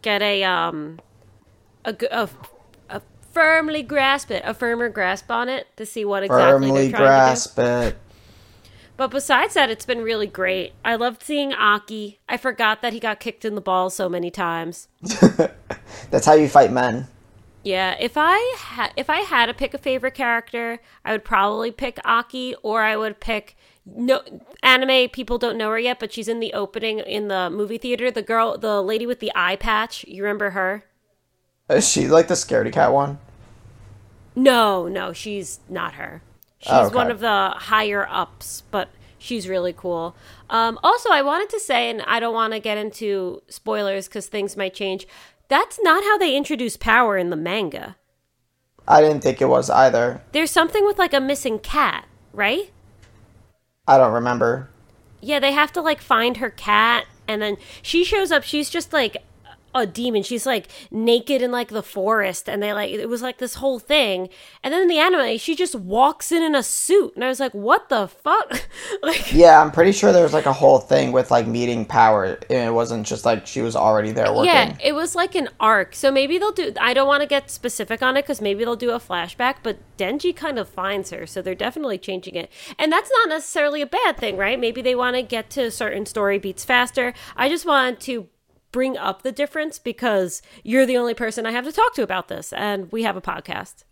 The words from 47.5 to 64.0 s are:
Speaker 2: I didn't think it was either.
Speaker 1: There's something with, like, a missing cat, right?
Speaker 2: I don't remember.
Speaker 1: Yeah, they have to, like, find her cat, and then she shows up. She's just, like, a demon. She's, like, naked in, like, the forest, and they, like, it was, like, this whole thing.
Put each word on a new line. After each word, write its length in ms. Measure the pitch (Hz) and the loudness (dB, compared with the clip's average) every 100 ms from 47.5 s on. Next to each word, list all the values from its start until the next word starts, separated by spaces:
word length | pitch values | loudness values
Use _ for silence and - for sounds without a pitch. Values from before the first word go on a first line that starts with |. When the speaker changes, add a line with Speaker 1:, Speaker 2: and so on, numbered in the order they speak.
| 202 185 - - 185 _ _ _ _ _ _ _ _ - | -4 -4 -8 -14 -20 _ _ _ _ _ _ _ _ 6
Speaker 2:
I 140 | 156 | 8
didn't 220 | 151 151 | 8 4
think 200 | 139 127 | 0 2
it 40 | 131 | 4
was 220 | 127 127 | 4 4
either. 520 | - 131 120 120 127 - | 6 6 6 0 -2 -6
Speaker 1:
There's 180 | 294 320 | -2 0
something 340 | - 330 427 403 | 2 2 2 0
with, 120 | 403 | 2
like, 140 | 359 | 2
a 80 | 277 | 2
missing 380 | 262 285 262 220 | 0 -4 -4 -6
cat, 480 | - 294 247 - - _ _ | -4 0 0 -2 -12 _ _
right? 380 | 208 214 294 403 _ _ _ - _ - _ _ _ _ _ - | -4 -2 -2 -6 _ _ _ -20 _ -20 _ _ _ _ _ 4
Speaker 2:
I 120 | 135 | 6
don't 140 | 123 | 6
remember. 580 | 117 120 120 117 127 135 _ _ _ _ _ | 4 0 0 0 0 -6 _ _ _ _ _
Speaker 1:
Yeah, 200 | 214 285 | -4 0
they 120 | 277 | 2
have 200 | 285 294 | 2 0
to, 80 | 359 | 0
like, 180 | 320 302 | -2 -2
find 380 | - 233 240 226 | 0 2 2 -2
her 120 | 233 | -8
cat, 560 | - - 208 226 240 - - - | -8 0 2 4 2 -2 -16 -8
and 140 | 214 | -4
then 140 | 214 202 - - | -4 -6 -12 -18
she 200 | - 330 | -4 0
shows 280 | 359 427 381 | 0 0 2
up. 120 | 302 | 0
She's 260 | - 294 285 | 0 -4 -4
just, 220 | 339 - | -6 -2
like, 260 | 311 226 - _ _ _ - _ | -2 -2 -4 _ _ _ -20 _
a 120 | 262 214 | -4 -4
demon. 360 | 170 247 220 | -4 -2 -2
She's, 220 | 196 240 | -2 -6
like, 240 | 262 226 165 - - | -2 -4 -6 -20 -10
naked 500 | 214 226 240 233 269 | -4 2 2 2 -2
in, 100 | 247 | 0
like, 180 | 247 240 | -4 -6
the 140 | 214 | -8
forest, 640 | 190 208 190 220 190 175 - | -8 -4 0 0 0 -4 -8
and 160 | 202 | -6
they, 120 | 208 | -4
like, 160 | 208 202 | -4 -6
it 180 | 214 220 | -6 -6
was, 140 | 240 | -6
like, 160 | 254 240 | -8 -8
this 160 | 247 | -10
whole 240 | - 269 247 | -4 -4 -4
thing. 500 | - 294 | -2 0